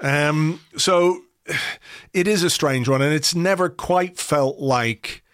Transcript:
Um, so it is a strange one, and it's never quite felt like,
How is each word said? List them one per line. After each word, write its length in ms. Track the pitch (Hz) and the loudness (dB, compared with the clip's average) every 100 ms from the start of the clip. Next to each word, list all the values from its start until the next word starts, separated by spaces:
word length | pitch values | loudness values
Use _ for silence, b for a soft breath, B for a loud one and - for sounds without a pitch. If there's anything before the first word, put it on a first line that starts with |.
Um, 600 | 139 143 147 156 156 175 - - | -2 0 2 2 0 -2 -12 -4
so 460 | 185 175 175 180 - _ - B B B B B B | 2 4 4 2 -8 _ -8 B B B B B B
it 120 | 190 185 | -2 0
is 160 | 208 | 2
a 60 | 170 | 0
strange 400 | - 151 131 120 | 0 0 0 0
one, 140 | 135 | 2
and 100 | 143 | 2
it's 220 | 151 - | 0 0
never 340 | 170 180 185 175 | 0 0 0 -2
quite 480 | - - 180 180 - | -4 0 0 0 -6
felt 420 | - 147 135 - | -2 0 0 -2
like, 600 | 135 123 117 113 - - B | -2 0 0 -4 -10 -14 B